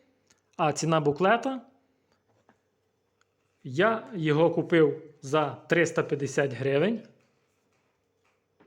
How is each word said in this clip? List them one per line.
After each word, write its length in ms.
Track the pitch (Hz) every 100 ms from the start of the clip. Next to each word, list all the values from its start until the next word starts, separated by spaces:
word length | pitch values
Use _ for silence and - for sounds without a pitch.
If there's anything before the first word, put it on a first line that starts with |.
| _ _ _ _ _ -
а 160 | 156
ціна 260 | 143 156 160
буклета, 600 | 147 147 190 233 269 262 - _ _ _ _ _ _ _ _ _ _ _ _ _ _ _ _ _ _ _
я 440 | 147 131 214 220 -
його 380 | 202 156 147 170
купив 500 | 165 156 165 147 143 - _
за 280 | 135 151 143
триста 540 | 120 - 170 160 165
п'ятдесят 500 | - 139 135 151 139
гривень, 480 | 120 131 139 190 226 - _ _ _ _ _ _ _ _ _ _ _ _ _ _ _